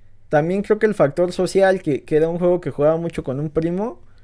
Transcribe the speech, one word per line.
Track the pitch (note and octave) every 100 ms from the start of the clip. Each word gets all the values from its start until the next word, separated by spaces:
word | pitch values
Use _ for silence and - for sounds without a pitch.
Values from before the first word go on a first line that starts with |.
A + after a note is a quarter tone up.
| - - -
También | D3+ D#3+ G3
creo | G3+ G#3+
que |
el | G#3+
factor | F#3+ C#3+ F3 F3+
social, | F3+ F3+ F#3+ F#3+ F#3+
que, | D#3 C3
que | - D3+
era | D#3+
un | E3+
juego | F3+ F3+
que | D3
jugaba | C3+ D3 E3
mucho | E3+ -
con | C#3 C3
un | D#3
primo, | E3+ E3 F3+ A#3 - - -